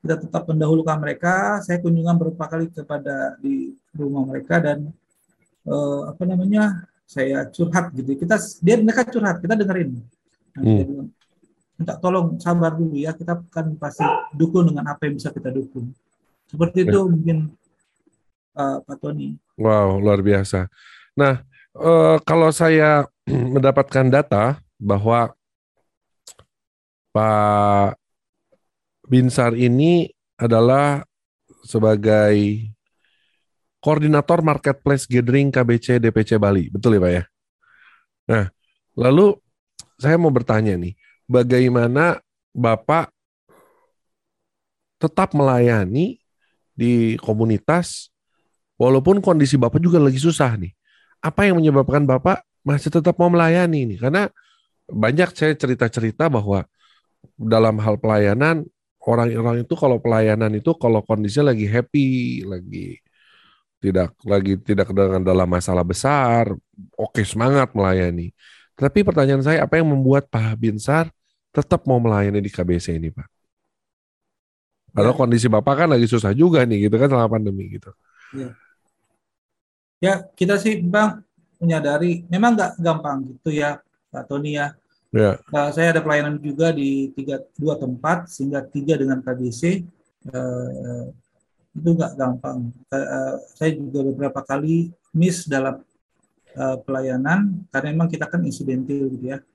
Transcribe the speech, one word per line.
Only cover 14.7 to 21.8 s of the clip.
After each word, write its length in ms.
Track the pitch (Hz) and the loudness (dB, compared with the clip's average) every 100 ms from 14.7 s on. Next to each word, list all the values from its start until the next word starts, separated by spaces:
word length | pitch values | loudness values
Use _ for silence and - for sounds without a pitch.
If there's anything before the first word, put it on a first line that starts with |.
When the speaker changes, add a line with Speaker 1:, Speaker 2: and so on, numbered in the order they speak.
Speaker 1:
dengan 160 | 143 139 | 0 -6
apa 160 | 143 | -6
yang 160 | 151 143 | -6 -6
bisa 80 | 147 | -10
kita 240 | 135 131 | -10 -8
dukung." 400 | 131 - 131 120 131 _ _ _ _ _ | -8 -8 -10 -12 -14 _ _ _ _ _
Seperti 400 | 151 170 180 185 | -4 -2 0 2
itu 80 | 202 | 2
Speaker 2:
Ya. 80 | |
Speaker 1:
mungkin, 340 | 190 165 165 160 156 - _ _ _ _ _ _ _ _ _ - | 2 0 0 -2 -4 -10 _ _ _ _ _ _ _ _ _ -6
eh, 220 | 139 139 - | -6 -6 -10
Pak 80 | 139 | -12
Tony. 320 | 147 151 139 147 _ - | -8 -8 -10 -12 _ -2
Speaker 2:
Wow, 400 | 110 107 101 98 | 2 4 2 2
luar 240 | 104 101 | 2 2
biasa. 480 | 98 98 95 95 92 _ - - _ | 2 2 0 -4 -6 _ -20 -20 _
Nah, 320 | - 143 127 - _ _ | 0 2 0 -6 _ _
eh, 400 | - | -4